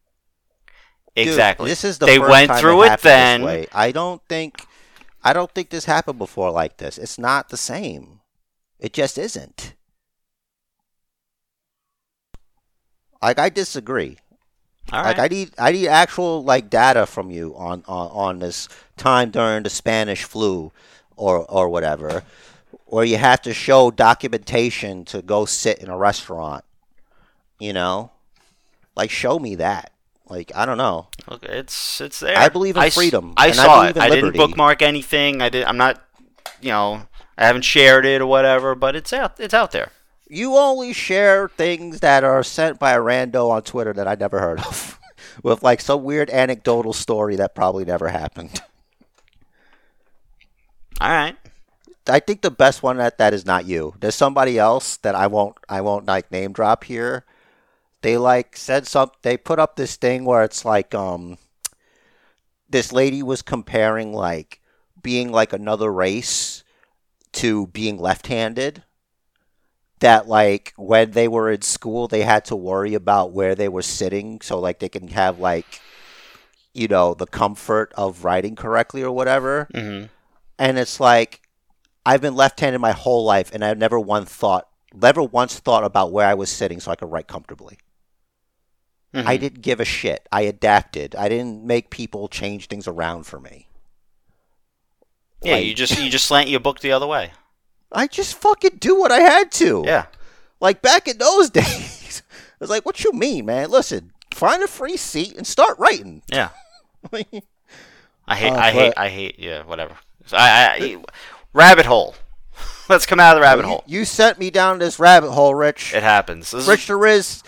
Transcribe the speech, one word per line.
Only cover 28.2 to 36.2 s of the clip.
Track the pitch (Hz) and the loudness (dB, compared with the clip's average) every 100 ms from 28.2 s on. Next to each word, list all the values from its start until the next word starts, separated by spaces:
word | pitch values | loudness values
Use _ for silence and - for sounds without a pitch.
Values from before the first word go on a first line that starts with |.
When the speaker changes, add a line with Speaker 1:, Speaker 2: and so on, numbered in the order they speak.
| _ _ _ _ _ _ _ - | _ _ _ _ _ _ _ -6
Speaker 1:
Like, | 110 | -6
show | - 123 165 | -4 -4 -4
me | 127 92 | -6 -6
that. | 85 95 - _ _ _ - | -4 -6 -10 _ _ _ -18
Like, | 92 85 90 | -16 -10 -6
I | 120 | -4
don't | 120 | -2
know. | 127 82 - - - | -4 -4 -10 -18 -18
Speaker 2:
Look, | 123 | -18
it's, | - 127 131 - - - | -14 -14 -12 -12 -10 -10
it's | 143 - | -12 -10
there. | - 185 | -4 0
Speaker 1:
I | 143 | 0
believe | 180 196 175 | -2 -4 0
in | |
Speaker 2:
I | 160 | 0
s-, | 170 | 2
Speaker 1:
freedom, | 175 117 85 101 | 0 0 0 4
Speaker 2:
I | 151 | 4
Speaker 1:
and | 127 | 6
I | |
Speaker 2:
saw | 139 139 | 8 8
Speaker 1:
believe | 90 | 6
Speaker 2:
it. | 85 | 2
Speaker 1:
in | |
Speaker 2:
I | 117 | 2
didn't | 151 107 | 2 2
Speaker 1:
liberty. | 117 | 2
Speaker 2:
bookmark | 151 - 147 147 | 0 4 2 4
anything. | 147 147 135 147 143 135 | 2 0 -4 -2 0 -2
I | 120 | -2
did, | 127 127 | -2 -2
I'm | 120 | 0
not, | 127 131 _ _ | 0 0 _ _